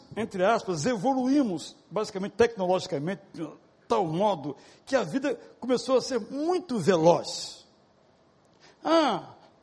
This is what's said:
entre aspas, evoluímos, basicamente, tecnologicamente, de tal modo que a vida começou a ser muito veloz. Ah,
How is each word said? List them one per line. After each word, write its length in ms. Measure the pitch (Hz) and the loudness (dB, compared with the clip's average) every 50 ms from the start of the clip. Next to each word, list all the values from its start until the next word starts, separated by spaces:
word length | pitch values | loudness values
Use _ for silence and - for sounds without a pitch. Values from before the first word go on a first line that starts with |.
| - - - | -20 -12 -8
entre 300 | 202 226 - - 185 180 | -8 -8 -6 -2 0 2
aspas, 400 | 202 233 208 226 185 180 151 143 | 2 2 2 0 -4 -4 -2 0
evoluímos, 880 | 247 247 196 170 262 269 262 247 254 269 294 269 214 175 151 - - - _ _ - | -2 0 0 0 0 0 0 0 2 2 2 2 0 -2 -6 -8 -12 -18 _ _ -8
basicamente, 420 | 165 208 214 208 - 190 196 202 - | -6 -4 -4 -4 -6 -6 -6 -2 2
tecnologicamente, 880 | - 233 226 233 196 185 175 185 185 - - 165 139 143 175 196 - - - - | 2 2 2 2 0 0 0 0 0 0 -2 -4 -4 -4 -4 -6 -8 -10 -16 -14
de 120 | - 160 147 - - _ _ _ _ _ - | -12 -12 -12 -14 -18 _ _ _ _ _ 0
tal 160 | 233 220 190 | 0 0 0
modo 500 | 160 156 175 208 214 196 151 135 147 - - - - - _ _ | 0 0 0 0 0 0 -2 -6 -10 -10 -12 -16 -20 -20 _ _
que 100 | - 269 | -2 -2
a 80 | 254 202 | 0 0
vida 320 | 156 170 262 262 277 - - - - - _ | -2 -4 -2 -2 -2 -4 -4 -8 -18 -18 _
começou 380 | - 247 254 233 - 254 269 | -2 -2 -2 0 2 2 2
a 40 | 240 | 2
ser 180 | 247 - 262 233 208 - | 2 0 -4 -4 -4 -6
muito 480 | 262 277 302 339 370 359 359 - 254 220 | -6 -4 -2 -2 -2 -2 -2 -4 -4 0
veloz. 880 | 147 165 190 160 160 170 165 135 107 - - - - - - - - _ _ _ _ _ _ _ _ _ _ _ _ _ _ _ _ _ _ _ - - _ _ | 2 2 4 6 6 6 6 4 2 -6 -10 -10 -12 -12 -14 -18 -20 _ _ _ _ _ _ _ _ _ _ _ _ _ _ _ _ _ _ _ -20 -20 _ _
Ah, 520 | - 285 330 330 302 254 202 156 139 - - - - _ _ _ | 0 2 4 4 4 2 0 -2 -6 -10 -18 -20 -20 _ _ _